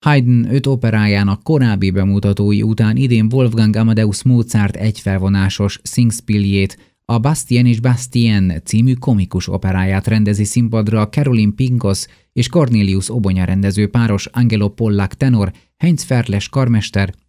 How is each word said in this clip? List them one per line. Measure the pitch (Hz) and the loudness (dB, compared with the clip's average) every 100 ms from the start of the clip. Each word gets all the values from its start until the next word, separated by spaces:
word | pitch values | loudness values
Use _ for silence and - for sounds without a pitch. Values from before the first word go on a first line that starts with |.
Haydn | 151 147 123 120 117 | 0 2 4 2 2
öt | 135 135 | -2 -2
operájának | 131 113 110 104 101 101 101 | -2 0 0 2 2 0 -2
korábbi | - 156 123 98 95 | 0 0 0 0 0
bemutatói | 95 95 98 98 98 104 104 | 0 0 0 0 0 0 0
után | 110 110 107 120 | 0 0 0 0
idén | 131 117 110 | 0 2 2
Wolfgang | 131 123 113 107 107 | 2 2 2 2 2
Amadeus | 113 110 107 98 | 2 2 0 0
Mozart | 127 123 117 110 101 - | 2 2 2 0 -2 -2
egyfelvonásos | 110 104 101 95 95 98 95 - 101 - | -4 -4 -4 -2 0 0 0 -2 -4 -4
Singspieljét, | - - 120 107 - 104 98 98 98 - _ _ - | -6 0 0 0 -2 -2 0 0 -2 -6 _ _ -4
a | 117 | -2
Bastien | 131 156 - 120 123 | 0 -2 0 2 2
és | 113 | 2
Bastien | 127 123 - 120 117 104 95 80 | 0 -2 -2 0 2 2 0 -2
című | - 107 127 | -2 0 2
komikus | 127 139 107 90 92 90 | 0 0 0 0 -4 -4
operáját | 92 95 95 95 95 - | -4 -2 -2 0 -2 0
rendezi | 110 104 104 | 0 0 0
színpadra | 104 - 117 113 107 110 | 0 0 0 0 0 0
a | 107 | 0
Caroline | - 143 117 107 | 0 0 2 2
Pinkos | 101 131 123 101 95 - _ _ | 0 -2 0 -2 -4 -6 _ _
és | - 123 | -4 0
Cornelius | 175 135 113 98 95 92 | 0 2 2 2 0 -2
Obonya | 117 98 92 | -2 -2 0
rendező | 90 92 98 98 104 | 0 0 0 0 0
páros, | 120 117 101 - | 0 0 -2 -4
Angelo | 120 120 107 101 | -2 0 0 -2
Pollack | - 113 101 98 | -2 -2 0 -2
tenor, | - 135 120 95 - _ _ | -2 0 0 0 -6 _ _
Heinz | 165 156 | 0 0
Ferles | - 127 117 98 - | 0 -2 0 -4 -4
karmester | 135 127 113 - 101 95 - | -2 0 0 0 -2 -4 -6